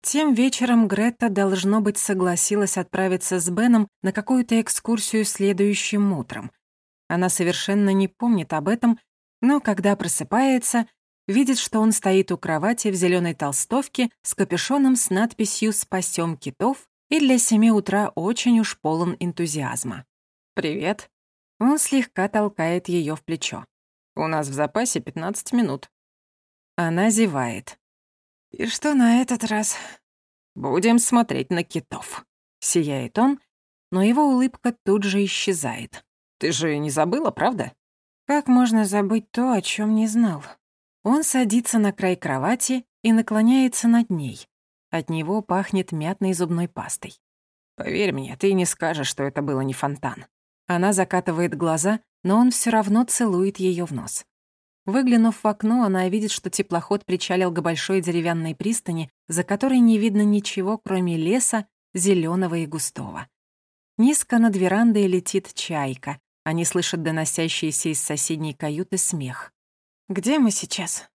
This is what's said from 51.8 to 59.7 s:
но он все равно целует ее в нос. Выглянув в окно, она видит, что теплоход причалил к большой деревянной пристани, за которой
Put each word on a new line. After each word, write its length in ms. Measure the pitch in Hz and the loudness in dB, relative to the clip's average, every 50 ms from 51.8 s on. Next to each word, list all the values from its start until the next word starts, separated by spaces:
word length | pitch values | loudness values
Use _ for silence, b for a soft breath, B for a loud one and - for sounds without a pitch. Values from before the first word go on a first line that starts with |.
| 156 196 220 220 _ _ _ _ - | 0 -2 -2 -2 _ _ _ _ -2
но 140 | 180 196 | 2 4
он 140 | 226 247 254 | 4 4 4
все 200 | 240 - - 240 | 2 0 0 2
равно 320 | 226 220 208 202 208 226 247 | 2 0 2 2 2 2 2
целует 540 | 247 - - 240 220 185 180 190 196 196 | 0 0 -2 0 0 0 0 0 -2 -2
ее 280 | - 185 185 180 170 175 | 0 -2 0 0 0 -4
в 60 | 160 | -6
нос. 320 | 147 120 - - - - - _ _ _ _ _ _ _ _ _ _ _ _ - | -6 -8 -8 -8 -10 -10 -12 _ _ _ _ _ _ _ _ _ _ _ _ -2
Выглянув 540 | 196 262 262 254 240 233 226 226 208 - - | 0 0 2 4 4 6 4 4 2 0 -2
в 40 | |
окно, 360 | 214 208 _ 214 214 226 254 233 | -2 -2 _ 0 0 2 2 2
она 260 | 196 190 185 185 185 | 2 2 0 0 0
видит, 220 | 185 220 214 202 | 0 -2 -2 -2
что 180 | - - _ 185 | -4 -6 _ -6
теплоход 560 | - - 196 _ 175 170 - - 202 202 _ | -4 -4 -4 _ -2 -4 -2 -2 -4 -4 _
причалил 460 | - 185 175 - - 185 185 185 180 | -4 -4 -4 -2 -2 0 0 0 0
к 100 | 170 175 | -2 -2
большой 400 | 147 170 165 151 - - 190 190 | -2 -2 -4 -4 -4 -2 -2 0
деревянной 540 | 165 175 165 170 160 170 170 165 160 160 165 | 0 0 -2 -2 -2 -2 -2 -2 -4 -6 -6
пристани, 560 | _ - 214 233 - _ - 170 165 160 - _ _ _ | _ -4 -2 -2 -2 _ -4 -6 -6 -6 -8 _ _ _
за 160 | - 165 170 175 | -6 -4 -4 -2
которой 340 | - 202 202 - 262 | -2 -2 -2 0 2